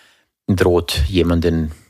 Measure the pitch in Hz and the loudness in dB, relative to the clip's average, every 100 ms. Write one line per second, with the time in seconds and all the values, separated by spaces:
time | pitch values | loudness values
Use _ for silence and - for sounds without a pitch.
0 | _ _ _ _ - 90 90 87 82 - | _ _ _ _ -4 0 2 2 0 -2
1 | - 90 85 85 85 82 78 - _ | -2 0 0 2 0 0 -4 -8 _